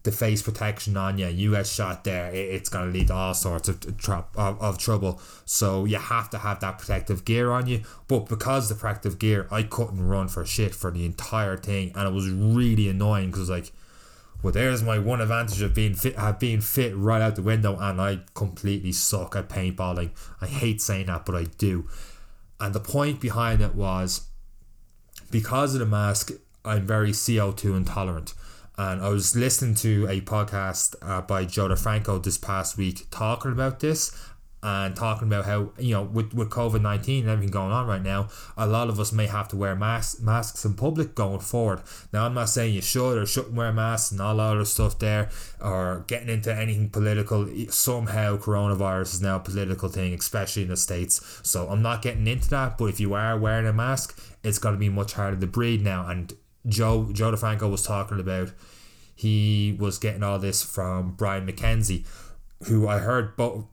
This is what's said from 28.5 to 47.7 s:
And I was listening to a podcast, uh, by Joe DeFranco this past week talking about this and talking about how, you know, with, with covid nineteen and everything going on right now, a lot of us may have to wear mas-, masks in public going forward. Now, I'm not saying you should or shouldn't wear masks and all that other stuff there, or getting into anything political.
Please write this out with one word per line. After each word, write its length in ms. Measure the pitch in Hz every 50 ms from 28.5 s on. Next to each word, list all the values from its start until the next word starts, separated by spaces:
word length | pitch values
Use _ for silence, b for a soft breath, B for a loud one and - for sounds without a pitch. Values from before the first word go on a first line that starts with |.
| B B B B B
And 240 | - 98 95 92 92
I 80 | 95 101
was 260 | 101 101 90 - -
listening 400 | 120 123 131 - - 131 117 107
to 300 | - - 113 107 101 107 95
a 120 | 95 95
podcast, 760 | 98 - 107 107 104 101 104 98 95 95 90 - - - - -
uh, 220 | - 90 95 92 90
by 240 | - 101 95 92
Joe 220 | 87 - 107 98 92
DeFranco 540 | 95 - - 110 107 107 104 110 98 92 90
this 140 | 98 -
past 400 | - - - 98 95 92 - -
week 300 | 98 95 92 92 - - -
talking 400 | - - 110 107 120 - - 135
about 300 | 120 127 131 131 127 -
this 340 | 156 156 160 156 - - - B B B B B B - - - -
and 320 | 104 98 98 98 95 92
talking 340 | - 113 110 107 107 110 107
about 180 | 104 101 95
how, 240 | 104 104 104 101 101 - -
you 160 | 127 120 110
know, 80 | 98 101
with, 320 | 101 110 113 110 110 -
with 160 | 120 107 107
covid 320 | - 120 120 113 110 110 107
nineteen 400 | 104 104 101 - 131 135 135 113
and 80 | 110
everything 200 | 110 104 98 98
going 220 | 95 98 95 95 110
on 140 | 123 123
right 160 | 113 101 95 95
now, 260 | 98 98 101 101 104 B B B B B
a 100 | 110 110
lot 220 | 104 110 117 120 117
of 120 | 104 101
us 120 | 107 104 110
may 140 | 110 107
have 220 | 101 104 104 98 -
to 80 | -
wear 180 | 98 101 98 95
mas-, 460 | 95 107 110 117 113 - - - -
masks 440 | 113 110 113 117 110 - - - -
in 100 | 107 98
public 400 | 95 120 156 160 160 156 - -
going 260 | - 104 95 98 92
forward. 400 | - - - 120 113 104 92 90 - B B B B B B
Now, 140 | 107 113
I'm 80 | 123 123
not 160 | 123 117 107
saying 240 | - 123 117 113 104
you 80 | 95 95
should 340 | - - 127 123 127 123
or 80 | 110 101
shouldn't 300 | 101 - 131 131 113 117
wear 180 | 117 117 113 110
masks 400 | 110 110 113 113 107 - - 101
and 80 | 98
all 160 | 98 107 110
that 60 | 107 110
other 220 | 110 107 107 104
stuff 320 | - - - 110 104 - -
there, 320 | 117 107 107 107 104 - B B B B B B
or 440 | - 101 92 95 92 90 92 87 90
getting 220 | - 120 117 120 117
into 260 | 113 110 107 117 110
anything 360 | 107 113 110 110 107 107 104
political. 580 | - 104 104 107 104 104 101 - 113 104 101 78 62 95 117 -